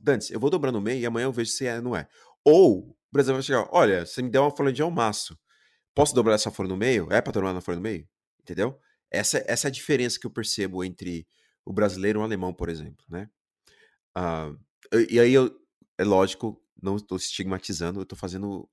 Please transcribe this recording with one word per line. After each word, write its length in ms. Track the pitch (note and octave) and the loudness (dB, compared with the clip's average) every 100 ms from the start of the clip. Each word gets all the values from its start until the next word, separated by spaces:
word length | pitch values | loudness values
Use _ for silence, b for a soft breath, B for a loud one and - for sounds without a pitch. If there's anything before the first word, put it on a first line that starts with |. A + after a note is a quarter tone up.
Dantes, 300 | B2 B2 - | 0 0 -2
eu 80 | A2 | -2
vou 100 | C3+ | 0
dobrar 220 | F3+ C#3 | 0 0
no 100 | A2+ | -2
meio 180 | G#2 C3 | -4 -4
e 60 | A#2+ | -4
amanhã 200 | A2+ C3 | -2 -2
eu 60 | |
vejo 200 | A#2+ A2+ | -4 -6
se 140 | - B2+ | -4 -6
é 120 | A#2 | -6
ou 40 | |
não 120 | B2 G2+ | -6 -6
é." 120 | D2 b b b | -8 b b b
Ou 360 | C#3+ E3 F3 F#2+ - | 8 10 10 6 -2
o 60 | _ _ | _ _
brasileiro 260 | C#3 C3 C3 | 0 2 0
vai 60 | |
chegar, 260 | C3+ B2+ G2+ | 0 0 2
"Olha, 340 | F3 B2 F2+ E2+ | 4 4 4 -2
você 160 | - | -6
me 80 | B2+ | 0
deu 120 | C3 | 2
uma 100 | C#3+ C#3+ | 2 2
folha 180 | C#3 | -2
de 80 | B2+ | 0
almaço. 580 | D#3+ D#3 A2+ G#2 - - _ _ _ _ _ - | -2 0 -2 -2 -8 -14 _ _ _ _ _ 0
Posso 180 | D3 | 2
dobrar 200 | B2+ A2 | 4 4
essa 180 | G#2+ A2 | 2 0
folha 160 | - F#2+ | -4 -6
no 80 | F#2+ | -2
meio? 320 | A#2 A#2 D#2+ | 0 0 2
É 80 | G2+ | 0
pra 100 | - | 0
dobrar 220 | A2 F#2+ | -2 -2
na 80 | F#2 | -4
folha 160 | - F2 | -6 -6
no 60 | |
meio?" 220 | G#2 F#2 D#2+ _ _ _ | -6 -8 -12 _ _ _
Entendeu? 360 | - F2+ A2+ C3+ _ _ _ | -12 -4 -4 -4 _ _ _
Essa, 320 | - G#3 C#3+ - | -4 -2 -2 -2
essa 200 | A#2 C#3+ | -4 -4
é 20 | |
a 20 | |
diferença 480 | B2+ - C#3 B2 - | -6 -2 0 0 -4
que 80 | A2+ | -8
eu 40 | |
percebo 520 | - G#2+ - F#2+ F#2 | -8 -6 -4 -4 -4
entre 420 | F#2 F2+ F2+ E2+ - _ _ _ | -8 -8 -10 -10 -12 _ _ _
o 80 | - | -8
brasileiro 480 | G2 G#2 F#2 G2 G#2+ | 0 0 0 -2 0
e 20 | |
o 20 | |
alemão, 300 | A2 G2+ F#2 | -2 -4 -6
por 140 | E2+ E2+ | -6 -8
exemplo, 380 | D#2+ D2+ C#2+ _ | -8 -12 -18 _
né? 220 | E2+ G#2+ _ _ _ b b b b _ | -14 -14 _ _ _ b b b b _
Ah, 400 | F#2 F2 E2 D2+ C#2+ _ _ - | -6 -4 -4 -8 -14 _ _ -2
e, 240 | A2+ A2+ A#2 | 0 2 4
e 40 | |
aí 140 | A#2+ | 6
eu, 240 | C3 B2+ - _ _ _ - | 6 4 -2 _ _ _ -4
é 60 | |
lógico, 560 | G2+ F#2+ F#2+ - A2+ A2 _ _ | 2 4 2 -2 -10 -10 _ _
não 160 | F#2+ G2+ | -6 -6
tô 180 | G#2 F#2 | -6 -8
estigmatizando, 840 | - - F#2+ F#2 - E2+ E2+ G2 | -8 -8 -6 -6 -6 -6 -6 -6
eu 40 | F#2 | -10
tô 100 | - | -10
fazendo 540 | F#2 F#2 G2+ F#2+ - | -10 -8 -8 -10 -14